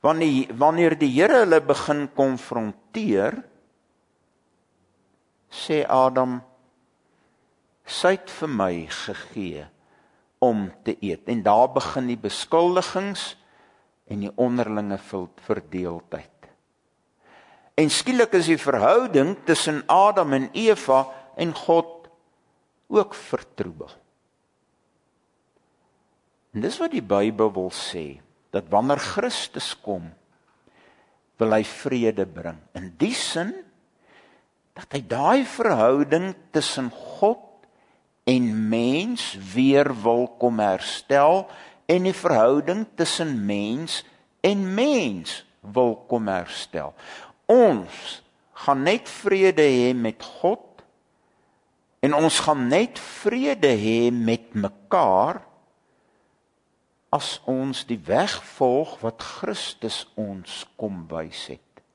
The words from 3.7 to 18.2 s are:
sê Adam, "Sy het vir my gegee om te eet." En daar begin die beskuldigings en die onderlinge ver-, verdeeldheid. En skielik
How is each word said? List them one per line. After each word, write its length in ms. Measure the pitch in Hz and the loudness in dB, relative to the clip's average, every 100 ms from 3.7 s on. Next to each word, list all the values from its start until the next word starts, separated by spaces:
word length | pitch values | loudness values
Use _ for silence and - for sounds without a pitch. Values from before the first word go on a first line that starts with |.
| _ _ _ _ _ _ _ _ _ _ _ _ _ _ _ _ _ _ | _ _ _ _ _ _ _ _ _ _ _ _ _ _ _ _ _ _
sê 320 | - - 156 - | -14 -4 -2 2
Adam, 560 | 131 131 127 127 123 - _ _ _ _ _ _ _ _ _ _ _ _ _ - | 4 4 2 -2 -4 -12 _ _ _ _ _ _ _ _ _ _ _ _ _ -14
"Sy 320 | - 180 190 | 0 0 0
het 120 | - | -6
vir 200 | - 156 | -10 -6
my 380 | 120 95 87 78 | -2 -2 -2 -8
gegee 760 | - - 98 - - 92 76 73 _ _ _ _ _ _ _ | -10 -10 -12 -12 -10 -10 -10 -16 _ _ _ _ _ _ _
om 320 | 127 110 98 - | 0 0 -4 -6
te 140 | - - | -8 -6
eet." 280 | 101 82 - | -6 -6 -4
En 160 | 117 | 0
daar 260 | 104 107 131 | 4 4 4
begin 380 | 135 - 139 123 | 2 -4 -6 -6
die 100 | 120 | -6
beskuldigings 1200 | 107 - - 165 175 180 180 190 196 185 - - _ _ _ _ _ _ _ | -8 -8 -2 2 2 2 -2 -6 -6 -8 -12 -14 _ _ _ _ _ _ _
en 120 | 101 | -8
die 160 | 101 - | -8 -2
onderlinge 600 | 123 123 107 107 104 98 | 0 0 -4 -4 -6 -8
ver-, 320 | - 98 90 _ | -8 -10 -10 _
verdeeldheid. 920 | - 104 - 92 90 85 _ 78 - _ - _ _ _ _ _ _ _ _ - _ _ _ - | -6 -6 -6 -8 -8 -10 _ -16 -16 _ -20 _ _ _ _ _ _ _ _ -20 _ _ _ 0
En 140 | 156 | 2
skielik 440 | - 254 254 | 0 0 2